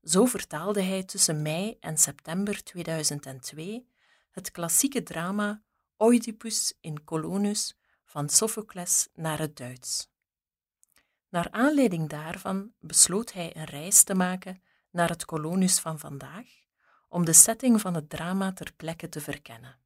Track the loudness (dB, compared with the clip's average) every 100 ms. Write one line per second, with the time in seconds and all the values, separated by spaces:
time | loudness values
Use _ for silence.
0 | 2 4 4 2 -6 -6 -2 0 0 -2
1 | -4 0 0 0 -2 -2 -4 -6 -6 2
2 | 0 0 -6 -4 -4 -6 -8 -10 -6 -2
3 | -2 -4 -10 -14 -14 -12 -10 -10 -14 _
4 | _ _ _ -14 -12 -6 0 2 2 0
5 | -4 -6 -4 -2 -2 -4 _ _ _ _
6 | 6 6 4 -8 -6 -2 -4 -4 -10 -10
7 | -4 -4 -2 0 0 0 -4 -8 _ _
8 | _ -6 2 2 2 -4 -10 -12 0 0
9 | 0 -4 -4 -2 -4 -6 -14 -12 -8 -8
10 | -8 _ _ _ _ _ _ _ _ _
11 | _ _ _ -6 -4 2 2 4 2 2
12 | -4 -6 -10 -8 -4 -4 -6 _ -2 4
13 | 4 4 -4 -8 -10 -10 -12 -10 2 6
14 | 6 4 0 -2 -10 -16 _ _ _ 0
15 | 0 0 -6 -6 -2 2 4 2 0 -10
16 | -12 -14 -14 -16 -20 _ _ _ _ _
17 | _ 0 6 8 8 6 4 4 2 -4
18 | -6 -8 -4 -2 -2 -6 -14 _ -10 -8
19 | -10 -10 -8 -10 -12 -20 -20 -20